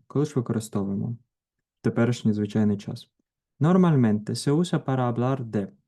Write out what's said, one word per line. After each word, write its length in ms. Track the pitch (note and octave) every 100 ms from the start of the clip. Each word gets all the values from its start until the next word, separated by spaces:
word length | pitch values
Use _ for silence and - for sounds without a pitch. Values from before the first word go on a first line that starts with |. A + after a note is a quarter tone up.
| -
Коли 180 | C3+
ж 80 | D3 C3
використовуємо 800 | B2 A#2+ A2 G#2 G2 G2 A2+ A#2 _ _ _ _ _ _
теперішній 520 | A#2+ A#2+ A#2 A#2+ A2+
звичайний 440 | G#2 G#2 A2 G#2 G2+
час? 340 | - - - _ _ _ _ _
Normalmente 720 | D3 F#3 F3+ D3 A#2 G#2 G#2
se 220 | A#2 -
usa 320 | D3 F3 D#3
para 300 | - C3 B2
hablar 300 | A#2 B2 C3+
de. 240 | A#2 G#2+ G2 -